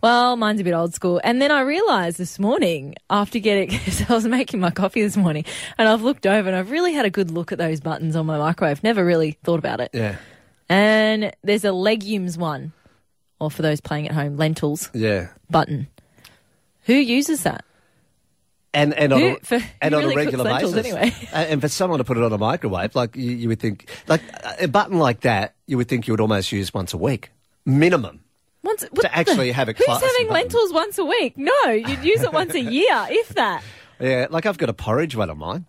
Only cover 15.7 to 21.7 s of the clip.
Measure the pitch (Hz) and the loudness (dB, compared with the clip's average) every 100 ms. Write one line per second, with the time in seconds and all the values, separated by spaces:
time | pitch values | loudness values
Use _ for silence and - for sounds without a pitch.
15.7 | 143 143 _ _ _ - _ _ _ _ | -4 -8 _ _ _ -20 _ _ _ _
16.7 | _ - 262 254 240 285 311 - - - | _ 2 4 4 0 0 -2 -2 -4 -14
17.7 | _ _ _ _ _ _ _ _ _ _ | _ _ _ _ _ _ _ _ _ _
18.7 | 143 147 151 147 135 320 - - 240 - | 2 2 2 4 4 4 0 -2 -2 -2
19.7 | - - 302 - 135 151 127 123 131 - | -4 0 2 2 0 0 0 0 0 0
20.7 | 185 247 196 233 - 233 156 160 151 143 | -2 -4 0 -2 -2 -6 -4 -2 0 -2